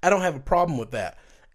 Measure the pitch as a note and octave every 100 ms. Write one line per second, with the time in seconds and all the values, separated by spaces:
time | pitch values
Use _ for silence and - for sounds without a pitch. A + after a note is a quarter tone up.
0 | F3+ G3 F3+ C3+ - F3 F3 C3 A2+ A#2
1 | F#2 - - _ _